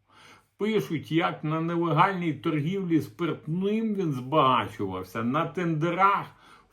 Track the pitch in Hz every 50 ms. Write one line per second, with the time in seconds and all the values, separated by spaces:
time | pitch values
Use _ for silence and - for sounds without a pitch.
0 | _ _ _ - - - - - _ _ _ _ 196 214 220 202 - - 170 151
1 | 147 - 156 160 160 156 156 - - 151 156 160 165 170 175 170 170 165 151 151
2 | 180 196 196 180 175 165 147 - - 170 156 151 139 165 196 196 190 170 165 151
3 | - - - - 170 160 151 147 - 151 160 180 190 202 214 226 226 220 208 190
4 | 185 160 139 127 123 131 156 156 139 131 127 117 104 104 - - 104 95 92 92
5 | 92 - - 113 113 120 131 156 165 160 - 190 175 165 160 151 160 175 170 185
6 | 190 202 202 180 156 - - _ - - - - _ _